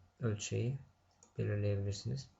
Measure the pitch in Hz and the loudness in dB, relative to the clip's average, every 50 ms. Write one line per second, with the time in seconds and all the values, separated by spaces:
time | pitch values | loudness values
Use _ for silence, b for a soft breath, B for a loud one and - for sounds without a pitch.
0 | - - _ - 127 113 104 104 - - 110 107 110 123 139 139 - - - _ | -20 -20 _ -2 0 0 0 0 -2 -2 0 0 0 0 -2 -2 -6 -12 -20 _
1 | _ _ _ _ - - _ - 110 104 104 104 101 101 101 98 98 101 101 - | _ _ _ _ -20 -10 _ -2 0 0 2 2 2 2 2 2 2 0 -2 -2
2 | - 117 127 139 - - - _ | -2 -4 -4 -4 -4 -8 -14 _